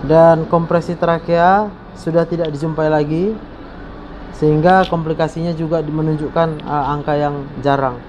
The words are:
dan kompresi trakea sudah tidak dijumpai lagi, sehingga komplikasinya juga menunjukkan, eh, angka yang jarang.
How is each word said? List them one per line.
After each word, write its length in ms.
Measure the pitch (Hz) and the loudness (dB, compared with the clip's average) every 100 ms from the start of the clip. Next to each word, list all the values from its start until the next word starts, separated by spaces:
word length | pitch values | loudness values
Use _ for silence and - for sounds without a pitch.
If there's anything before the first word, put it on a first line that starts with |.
| 139 | 4
dan 400 | 160 165 160 156 | 6 8 6 2
kompresi 480 | 170 165 170 165 170 | 0 2 -2 -2 -2
trakea 720 | 175 170 170 170 175 196 214 - - - | 0 0 0 4 4 4 0 -8 -18 -10
sudah 240 | 165 165 | 0 0
tidak 300 | 165 170 160 | 0 -2 -4
dijumpai 340 | 143 160 156 156 | -4 -4 0 2
lagi, 480 | 156 147 160 196 220 - - - - - - - - - - | 2 2 0 -2 -4 -12 -16 -16 -16 -16 -16 -16 -16 -14 0
sehingga 480 | 151 151 170 190 180 | 2 4 6 4 4
komplikasinya 640 | 165 160 156 156 - 170 160 | -2 -2 -2 -2 -2 -4 -4
juga 260 | 160 160 | -2 -2
menunjukkan, 800 | 151 156 156 151 147 165 165 151 | -2 -2 0 -2 -2 0 -2 -2
eh, 220 | 143 147 135 | -4 -4 -2
angka 200 | 147 143 147 | -4 -2 0
yang 260 | 147 143 139 - | -2 -4 -10 -4
jarang. 380 | 139 139 135 120 | 0 0 0 -4